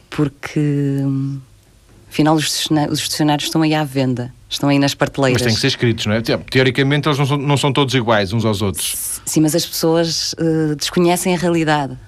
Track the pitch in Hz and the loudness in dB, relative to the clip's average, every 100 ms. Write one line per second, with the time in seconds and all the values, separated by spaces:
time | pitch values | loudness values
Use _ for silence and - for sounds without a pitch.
0 | _ - 143 - - 151 147 143 139 139 | _ -2 -2 -4 -6 -2 0 0 0 0
1 | 139 135 135 139 135 - _ _ _ - | 0 -2 -4 -6 -12 -20 _ _ _ -20
2 | - - 151 156 139 - - 156 147 151 | -8 0 2 2 0 -2 0 0 0 -2
3 | - - 151 147 - 160 156 156 147 135 | -4 0 2 0 0 0 2 2 0 0
4 | 131 123 123 - - - 143 139 139 - | 0 -2 -6 -12 -12 -4 0 2 2 0
5 | 139 - 135 123 123 110 135 - 120 110 | -2 0 0 2 0 0 0 0 0 0
6 | 107 110 117 127 - 131 131 131 139 147 | 0 -2 0 -4 0 2 2 2 0 0
7 | 156 139 139 143 139 143 147 147 139 127 | 0 0 0 0 0 0 2 0 2 0
8 | 113 110 98 113 110 101 104 82 - - | 2 2 2 0 0 0 -2 -2 -6 -6
9 | - - - 160 156 170 - - 165 165 | -8 -8 -2 2 2 2 -2 -2 0 2
10 | 165 156 - - 165 160 156 151 - - | 0 -2 -4 -2 -2 0 0 -2 -2 2
11 | 175 175 190 180 175 170 156 151 135 127 | 2 2 0 0 0 0 2 0 -2 -8